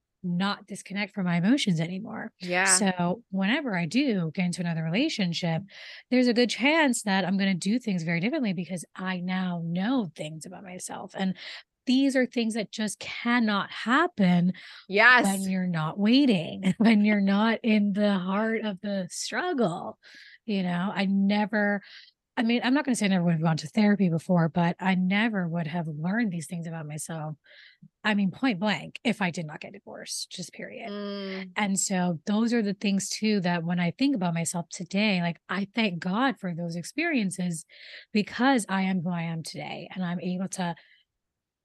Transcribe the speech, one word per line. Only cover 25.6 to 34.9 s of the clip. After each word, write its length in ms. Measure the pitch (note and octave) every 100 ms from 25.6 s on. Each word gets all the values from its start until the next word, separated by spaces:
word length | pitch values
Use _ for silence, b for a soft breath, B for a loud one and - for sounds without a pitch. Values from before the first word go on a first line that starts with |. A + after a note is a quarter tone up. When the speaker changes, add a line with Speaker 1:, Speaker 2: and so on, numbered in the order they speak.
| D3+
Speaker 1:
have 220 | F3 D#3+
learned 440 | D3+ E3+ A3 A3+
these 140 | E3+ D3+
things 220 | E3+ E3
about 180 | E3 D3+
myself. 520 | D3+ - E3 D#3 D3+ _ b b b - _
I 100 | G#3+
mean, 160 | G3+ G3
point 300 | - C4+ F3+
blank, 400 | G#3+ D#3+ D#3 -
if 160 | - -
I 120 | F#3
did 160 | F3+ D#3
not 120 | D3+
get 140 | D3
divorced, 560 | - - G#3+ - - -
just 240 | - F3
period. 380 | - G3 A3 G#3
Speaker 2:
Mm. 600 | G3+ G3+ G3+ F#3+ F#3+ F#3+ F3+
Speaker 1:
And 240 | G#3 F#3+
so 400 | - F#3 F3+ E3 -
those 260 | G#3 A#3
are 80 | A#3+
the 140 | G3+ F#3+
things 340 | G3+ G3 G3
too, 300 | - G#3+ G#3
that 220 | F3 F3
when 160 | E3 F3
I 120 | F3
think 240 | - C#4 C4
about 200 | F3 E3
myself 320 | E3 F3 E3+
today, 520 | - F3+